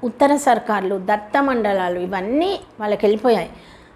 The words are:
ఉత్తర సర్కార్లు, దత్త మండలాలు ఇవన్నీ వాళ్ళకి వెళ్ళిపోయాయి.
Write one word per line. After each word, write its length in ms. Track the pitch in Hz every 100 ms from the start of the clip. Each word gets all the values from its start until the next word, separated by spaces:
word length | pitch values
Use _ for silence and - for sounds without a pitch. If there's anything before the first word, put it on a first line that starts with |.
ఉత్తర 320 | 240 - 285 285
సర్కార్లు, 640 | 262 220 - 202 190 196 190
దత్త 380 | 208 214 277
మండలాలు 560 | 277 240 208 196 180 180
ఇవన్నీ 600 | 180 190 196 285 370 381 - -
వాళ్ళకి 260 | 214 196 202
వెళ్ళిపోయాయి. 440 | 214 254 208 165 - - - -